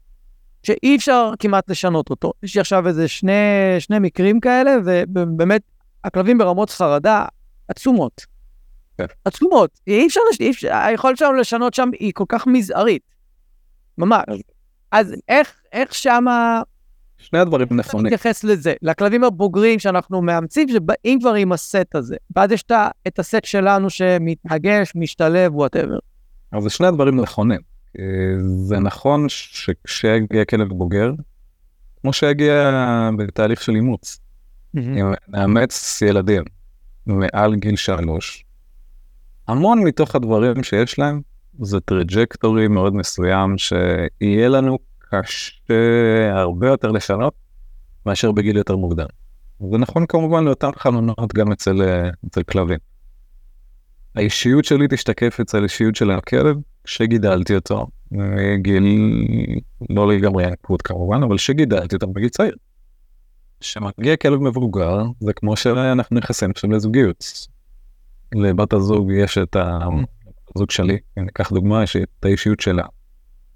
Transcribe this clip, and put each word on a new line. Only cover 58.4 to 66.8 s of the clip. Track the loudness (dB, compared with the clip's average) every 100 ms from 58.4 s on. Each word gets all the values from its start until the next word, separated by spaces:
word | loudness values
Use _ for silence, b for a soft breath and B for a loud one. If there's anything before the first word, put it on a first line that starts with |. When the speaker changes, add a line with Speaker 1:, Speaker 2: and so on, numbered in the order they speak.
| 0 0 2 2 4 4 2 0 -2 -2 -2 -6 -8 -16 -4
Speaker 2:
לא | 0 2
לגמרי | 2 2 0
ינקות | -2 -4 -4 -4
כמובן, | -4 -6 -2 0
אבל | 0 0
שגידלתי | 0 0 2 0 -2
אותו | -6 -4
בגיל | -4 -4
צעיר. | 0 -2 -2 _ _ _ _ _ _ _ _ _ _
כשמגיע | -14 -8 -8 -4 -2 0
כלב | 2 2
מבוגר, | 0 -2 -2 -2 0 0 -4 -4
זה | -6
כמו | -4 -2 0
שאנחנו | 0 2 0 0 0 -2
נכנסים | -2 -4 -2
עכשיו | -2 -2
לזוגיות. | 0